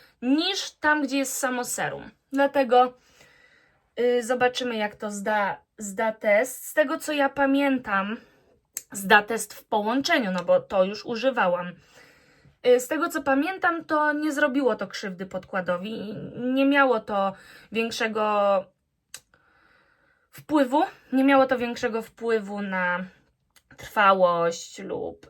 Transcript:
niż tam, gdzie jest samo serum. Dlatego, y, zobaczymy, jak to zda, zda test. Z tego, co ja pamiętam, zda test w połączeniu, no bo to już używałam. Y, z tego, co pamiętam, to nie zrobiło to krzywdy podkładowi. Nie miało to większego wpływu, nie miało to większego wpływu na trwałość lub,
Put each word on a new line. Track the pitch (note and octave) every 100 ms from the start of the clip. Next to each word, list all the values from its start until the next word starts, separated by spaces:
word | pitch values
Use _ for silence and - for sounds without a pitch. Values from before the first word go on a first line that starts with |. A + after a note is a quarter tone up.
| _ -
niż | A#3+ D4 F4 G4 -
tam, | - D4+ D4+
gdzie | C4+ C#4
jest | C4+ -
samo | C4+ B3
serum. | A#3+ - D3 C#3 - - -
Dlatego, | C4+ C#4 C#4+ B3+ B3 B3+ B3+ _ _ - _ _ _ _ _ _ -
y, | A#3+ B3
zobaczymy, | A3+ B3+ B3 B3+ B3 A3+
jak | G#3 -
to | G#3+
zda, | G#3 G3+ G#3+ G3 - _ -
zda | G#3 F#3+ A3+
test. | A3 - G#3 C4 -
Z | -
tego, | - D4 D#4+
co | -
ja | D4+ C#4
pamiętam, | C#4+ C#4 C#4 C#4+ C4 A#3+ G3 G3 A#3 - _ _ _ _ - - G3+
zda | G3 A3
test | G#3 A3+ -
w | -
połączeniu, | - A3 G#3 C4 C#4 E4 G#3
no | F#3
bo | F3 F#3
to | - G3
już | F#3+ G#3
używałam. | - A3+ C4 A#3+ F#3+ F3 F3 F3+ _ - - _ _ _ _ _ A#3+
Y, | B3
z | B3
tego, | D#4+ E4+
co | D#4+
pamiętam, | C#4 C4+ E4 F#4+ F#4 E4+
to | D#4+ D4+ D4+
nie | D4 D4+
zrobiło | C#4+ D4 C4 B3+ G#3+
to | F#3
krzywdy | - G#3 F3 F#3+
podkładowi. | F#3 - G3 F3+ F3+ G3+ A3 G#3 G3 - -
Nie | B3 C4 C#4
miało | C#4+ C4+ A3+
to | - G#3 G3 F#3+ - - -
większego | A3 A3+ - A#3 G#3+ G#3+ G#3 G3+ G3 F#3 _ _ _ _ - _ _ _ _ _ _ _ _ _ _ _
wpływu, | - - D4+ B3+ C#4 F#4+ - -
nie | C4
miało | C4+ C4+ C4
to | B3
większego | A#3+ A#3+ B3 A3
wpływu | - - A#3 A3+ G3 G3+
na | G3+ F#3 F3+ F3+ F#3 _ _ _ _ _ _ -
trwałość | - A3 G3+ F#3+ F3+ E3+ E3+ E3+ - -
lub, | F#3+ F3 - - -